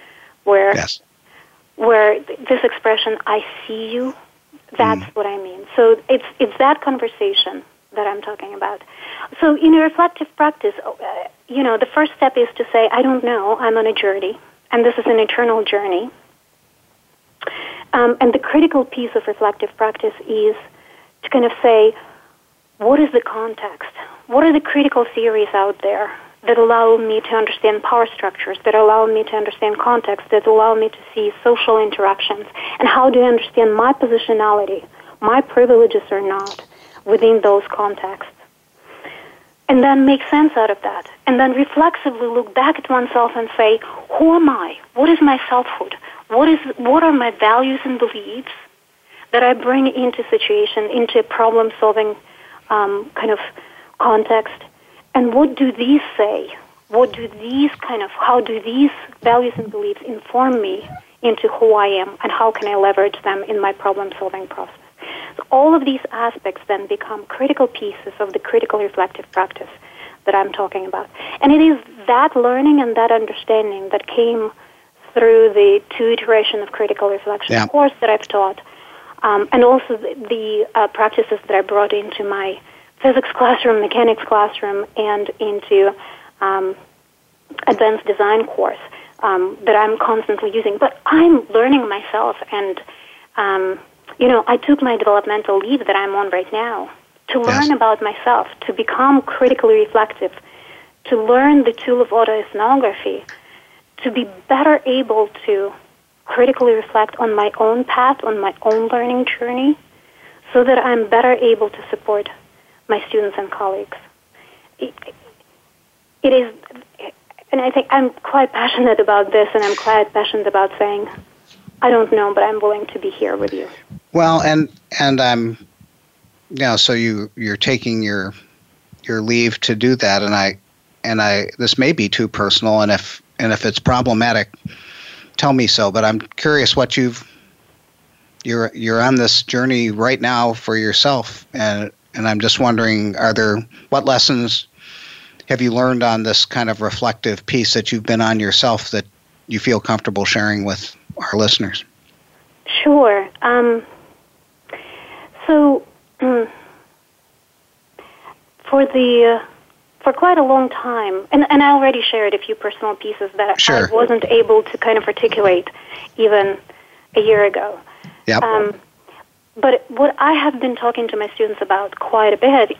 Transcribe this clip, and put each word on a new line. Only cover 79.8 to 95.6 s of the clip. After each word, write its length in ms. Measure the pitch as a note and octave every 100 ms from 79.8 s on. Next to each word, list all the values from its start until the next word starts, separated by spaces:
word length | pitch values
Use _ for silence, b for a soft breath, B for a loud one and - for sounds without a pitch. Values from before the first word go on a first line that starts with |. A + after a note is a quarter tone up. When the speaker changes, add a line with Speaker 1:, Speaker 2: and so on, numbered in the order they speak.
| - G#3+
Speaker 1:
the, 180 | - C#4 G#3+
the, 400 | A3+ G#3+ G#3+ A3+ A3
uh, 120 | G3+
practices 520 | - A3 - A3+ G#3 -
that 80 | G3
I 60 |
brought 320 | G3 G3+ G3+
into 280 | G#3 G#3+ - G3+
my 340 | G3 F#3+ F#3+ b b b _
physics 280 | C4+ C4 -
classroom, 460 | - B3 B3+ A#3+ A3
mechanics 420 | G#3 A#3 A3+ A3 -
classroom, 600 | G#3+ G#3 - G3+ G3+ G#3+ -
and 320 | G#3+ G#3 G#3 -
into, 540 | G#3+ G3+ - G3 G3 G3 B B B _
um, 340 | G3 F#3+ F#3+ G3 - _ _ _ _ _ _ - -
advanced 380 | - G#3+ A3 G#3+
design 400 | G3+ G#3 A3 A3+
course, 380 | - F#3+ - - B B -
um, 340 | G#3 F#3 F#3 -
that 120 | G#3 G#3
I'm 220 | G#3+ A3
constantly 520 | - A3 A3 G3+ G#3+
using. 240 | A3 G#3+ G3+
But 200 | - - -
I'm 420 | D#4+ E4+ C#4 -
learning 380 | A3 B3+ C#4 A3
myself, 480 | G3+ - G#3+ A#3 - -
and, 300 | G#3 G3 F3 B B B B B -
um, 420 | G3+ F#3+ F#3+ F#3 - _ - -
you 100 | B3
know, 160 | A#3 A3+
I 100 | A#3+
took 240 | - D4
my 160 | B3+ A3+
developmental 640 | G#3+ G3+ G#3 G#3+ G#3+
leave 260 | G3